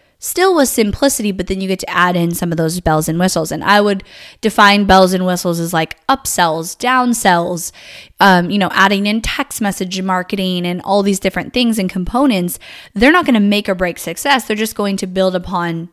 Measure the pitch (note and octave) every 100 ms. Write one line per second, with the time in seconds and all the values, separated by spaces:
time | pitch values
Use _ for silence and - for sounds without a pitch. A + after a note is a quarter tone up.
0 | _ _ - - F#4+ E4+ C4 - G#3 -
1 | C#4 C4 G#3 F#3+ F3+ F#3+ F#3+ F#3 - F3
2 | F3+ F3+ E3+ E3+ F3 E3 D#3+ F3+ E3 D#3
3 | D#3 E3 F#3 E3 - - - G#3 G#3 G3
4 | - - - - G#3+ - G3+ G3+ G3 F#3+
5 | F#3 F#3 F#3 F3+ F3+ E3+ E3+ E3+ D#3+ -
6 | - C4 - - E3+ D#3+ E3 - B3 B3+
7 | B3 A#3 G3 F3 E3+ F3 - - - -
8 | - - G3 F3+ F3 G3+ F#3 - G3 G3+
9 | G#3 A3 - - C#4 - G3+ F#3+ F#3 F#3+
10 | F#3+ F#3 F3+ G3 F#3 F3+ F3 F3+ - G3+
11 | G3+ F#3+ F#3 - - B3 A#3+ A3 F#3 F#3+
12 | F3+ A#3+ C#4+ G3 F3 - - - - G3
13 | B3+ F4+ D#4 A3+ G3+ G#3 G3+ F3+ F3+ E3+
14 | - E3+ C#4 C4+ - G#3+ A3 - G3+ G3
15 | F#3 F#3 F#3+ F3+ F3+ F#3 E3+ E3 E3